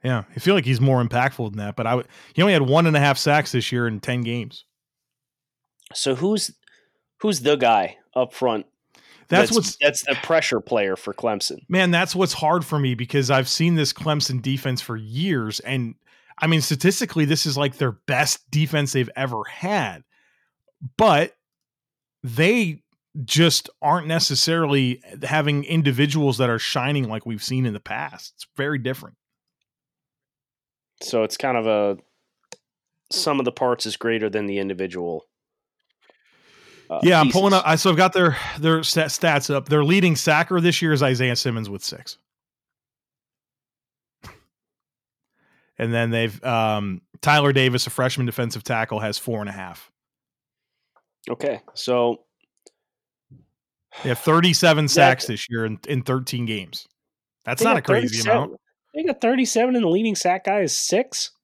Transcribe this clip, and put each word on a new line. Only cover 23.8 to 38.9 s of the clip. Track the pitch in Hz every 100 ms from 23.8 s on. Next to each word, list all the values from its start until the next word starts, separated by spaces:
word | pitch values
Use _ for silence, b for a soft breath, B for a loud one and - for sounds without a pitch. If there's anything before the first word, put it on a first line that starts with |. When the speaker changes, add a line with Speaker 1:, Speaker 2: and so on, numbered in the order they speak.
Speaker 1:
aren't | 147 170 156
necessarily | 165 - 135 - 165 156 139 127 123 - 135
having | 135 151 147 143
individuals | 143 165 143 123 147 151 139 117
that | 123
are | 113
shining | - 143 127 143 120
like | 110 120
we've | 110
seen | - 127 127
in |
the | 104
past. | - 117 147 175 - _
It's | - -
very | 139 147
different. | 123 131 - _ _ _ _ _ _ _ _ _ _ _ _ _ _ _ _ _ _ _
Speaker 2:
So | - 117
it's | 110 -
kind | 135 123
of | 113
a | 107 101 98 _ _ _ _ _ - _ _ _ _ _
sum | - - 139
of | 123
the |
parts | - 127 120 110
is | -
greater | 113 113 107
than | 107 101
the | 98
individual | 98 92 92 90 85 80 _ _ _ _ _ _ _ _ b b b b b b b b b
uh, | 80
Speaker 1:
Yeah, | - 170
I'm | 139
Speaker 2:
pieces. | 170
Speaker 1:
pulling | 196
up. | 190 156
I, | 160
so | 196
I've | 165
got | 185
their, | 185 170 127 B B
their | 160 160
sta-, | 156